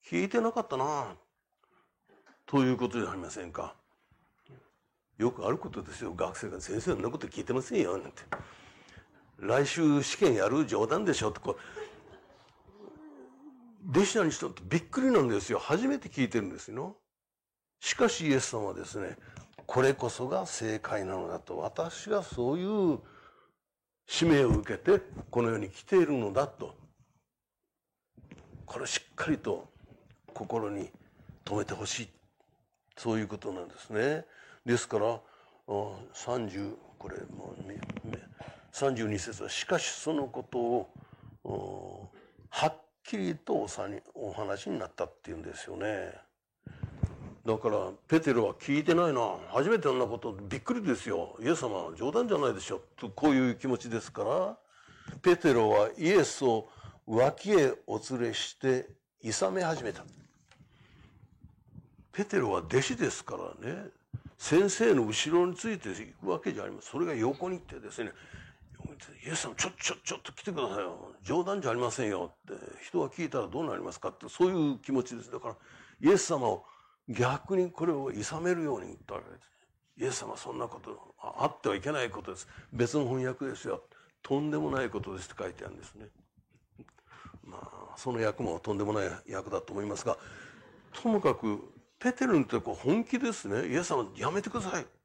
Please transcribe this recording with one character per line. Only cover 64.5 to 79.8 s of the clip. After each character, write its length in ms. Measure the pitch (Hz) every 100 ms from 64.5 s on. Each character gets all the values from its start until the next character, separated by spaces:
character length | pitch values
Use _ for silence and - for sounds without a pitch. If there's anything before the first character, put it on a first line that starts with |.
| 160 202
生 240 | 190 233
の 100 | 156
後 360 | 110 107 151 170
ろ 60 | 180
に 80 |
つ 160 | 180 226
い 80 | 202
て 120 | 110
い 160 | 92 113
く 240 | - 190
わ 100 | 87
け 120 | -
じ 80 | 107
ゃ 40 |
あ 20 | 98
り 60 |
ま 80 | 101
せ 80 | -
ん。 20 |
そ 60 | 139
れ 80 | 170
が 80 |
横 360 | 135 113 143 180
に 80 | 185
行 40 |
っ 20 | -
て 120 | 135
で 120 | 107
す 120 | -
ね、 100 | 107 - - - - - - - - - - - -
「イ 40 |
エ 40 |
ス 120 | 165 -
様、 80 |
ち 120 | - 185
ょ、 40 |
ち 220 | - -
ょ、 40 | -
ち 100 | -
ょ 20 | -
っ 40 |
と 120 | -
来 120 | -
て 80 | -
く 80 | 165
だ 80 | 123
さ 60 | 95
い 20 |
よ。 340 | 90 87 - -
冗 220 | - 165
談 160 | 180 202
じ 80 | 139
ゃ 40 |
あ 20 |
り 60 | 117
ま 100 | 123
せ 160 | 110 113
ん 40 |
よ」 220 | 95 87 _ -
っ 40 | 104
て、 60 | - -
人 180 | - 180
が 80 | 143
聞 160 | -
い 60 | 160
た 100 | 135
ら 80 | 98
ど 120 | 87
う 60 | 156
な 100 | 92
り 60 |
ま 100 | 90
す 80 | -
か 100 | -
っ 60 | -
て、 120 | -
そ 180 | - 180
う 20 |
い 240 | 185 151
う 60 | 123
気 140 | -
持 100 | 135
ち 140 | 127 120
で 60 |
す。 80 | -
だ 100 | -
か 80 | 120
ら、 80 | 113 - - - -
イ 100 | 151
エ 60 | 190
ス 100 | -
様 160 | 156 120
を 180 | 98 - - _ _ -
逆 480 | 120 123 139 - 190
に 140 | 180
こ 160 | 175 165
れ 60 |
を 180 | 147 139
い 120 | 104
さ 160 | 107 151
め 140 | 175
る 80 | 175
よ 140 | 156 120
う 40 |
に 80 | -
言 80 | -
っ 20 | -
た 80 |
わ 80 | -
け 80 | -
で 60 | -
す。 80 | _ _ _ _